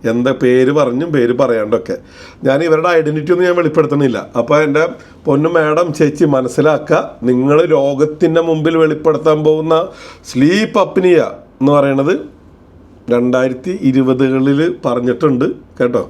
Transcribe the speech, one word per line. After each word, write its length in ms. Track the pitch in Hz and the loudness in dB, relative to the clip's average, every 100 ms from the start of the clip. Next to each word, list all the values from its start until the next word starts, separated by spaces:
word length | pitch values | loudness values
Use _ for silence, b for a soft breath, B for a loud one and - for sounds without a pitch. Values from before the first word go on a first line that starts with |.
| 117 | -2
എന്താ 200 | 117 123 135 | 0 0 0
പേര് 280 | 127 127 131 147 | 2 4 2 2
പറഞ്ഞും 320 | 135 123 170 147 | 0 -2 -2 0
പേര് 180 | 120 120 | 0 0
പറയാണ്ടൊക്കെ. 540 | 131 113 104 107 - 92 B B B B 135 | 0 -2 -2 -4 -4 -12 B B B B -2
ഞാൻ 120 | 135 165 | 0 0
ഇവരുടെ 220 | 156 175 170 | 0 2 0
ഐഡന്റിറ്റി 360 | 151 151 147 | 0 -4 -2
ഒന്നും 120 | 175 180 | 0 2
ഞാൻ 80 | 175 | 2
വെളിപ്പെടുത്തണില്ല. 580 | 165 156 147 143 139 107 - 117 | 0 0 0 2 0 -2 -6 -6
അപ്പോൾ 180 | - 147 151 | 0 0 2
എൻ്റെ 180 | 143 170 - B B - | 0 -2 -6 B B -2
പൊന്നു 240 | 175 156 170 | 0 0 0
മാഡം, 300 | 151 151 175 151 | 0 0 -2 0
ചേച്ചി 280 | 151 147 165 135 | -2 2 0 0
മനസ്സിലാക്കുക, 680 | 127 - 147 147 - 165 - - 120 | -2 0 0 0 0 -2 -2 -6 -2
നിങ്ങൾ 300 | 123 135 151 170 151 | 0 2 2 2 2
ലോകത്തിൻ്റെ 680 | 139 139 151 151 170 165 165 | 0 0 -2 0 0 0 0
മുമ്പിൽ 280 | 160 151 165 | 0 0 2
വെളിപ്പെടുത്താൻ 560 | 156 151 156 147 156 151 151 | 0 0 -2 0 0 0 2
പോകുന്ന 300 | 156 160 160 190 B B B - | 0 0 -2 -2 B B B -10
സ്ലീപ്പ് 500 | 123 143 185 220 214 185 | 0 2 2 0 0 0
അപ്നിയ 340 | - 180 165 110 - - - | 0 4 4 2 -6 -20 -2
എന്ന് 100 | 135 143 | 2 2
പറയണത് 380 | 139 135 139 - - - - - - - - - - 120 | 2 0 0 -2 -6 -20 -20 -20 -20 -20 -20 -20 -2 0
രണ്ടായിരത്തി 600 | 123 127 131 127 - 196 135 | 2 0 0 -4 -8 -2 0
ഇരുപതുകളിൽ 680 | 131 131 127 135 131 131 139 165 180 139 | 2 0 0 0 0 0 0 -2 -2 -4
പറഞ്ഞിട്ടുണ്ട് 640 | 123 123 123 156 127 139 - - - | -2 -2 -2 0 0 -2 -4 -16 -4
കേട്ടോ. 260 | 123 120 85 | -2 -2 -6